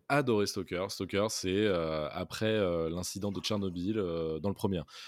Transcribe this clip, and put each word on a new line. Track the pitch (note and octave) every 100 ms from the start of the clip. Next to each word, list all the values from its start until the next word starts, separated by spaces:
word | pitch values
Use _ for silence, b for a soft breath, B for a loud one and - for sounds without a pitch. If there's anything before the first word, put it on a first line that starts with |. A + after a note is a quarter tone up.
| -
adoré | C#3+ B2+ G#2+ G2+
Stalker. | - F2 F2 G2+
Stalker, | - F#2 G2 G#2+
c'est, | - F#2 F#2+ G#2+
euh, | F2+ D#2+ D#2 D2+
après, | - F2 - A2
euh, | A2 F#2+ E2+ E2
l'incident | E2+ F#2 G2+ G#2
de | F#2
Tchernobyl, | - G#2+ G2 F2 F2+ A2
euh, | F#2 E2 D#2+ D#2
dans | F#2
le | F#2+
premier, | G#2 F2+ D2+ B